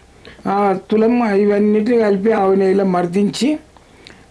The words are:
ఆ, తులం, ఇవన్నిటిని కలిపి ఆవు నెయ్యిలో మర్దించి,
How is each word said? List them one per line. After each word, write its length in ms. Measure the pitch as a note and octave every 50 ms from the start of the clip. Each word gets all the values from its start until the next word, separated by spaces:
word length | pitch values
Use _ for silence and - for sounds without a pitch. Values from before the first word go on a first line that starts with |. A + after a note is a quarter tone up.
| - _ - - - - - - - G3
ఆ, 300 | G3 G3+ G3+ G3 F#3+ F#3+ - -
తులం, 440 | G#3+ A3 A3 A3+ A#3+ A#3+ A#3+ G#3+ G3
ఇవన్నిటిని 640 | G3 G#3 G3+ G#3 G3+ G#3 G#3+ G#3 G#3+ G#3+ B3 A#3+ A#3
కలిపి 340 | A3 G#3 G3+ F#3+ F#3+ A3+
ఆవు 220 | A3 G#3+ G3 F#3+ F#3+
నెయ్యిలో 300 | G3 G3 F#3+ F#3+ G3 G3
మర్దించి, 760 | F#3+ F3+ F3 F3+ F3 E3+ G3+ G3+ F#3+ - - A3 D4 D4+ D4+ - - - - - - - - - - - - - -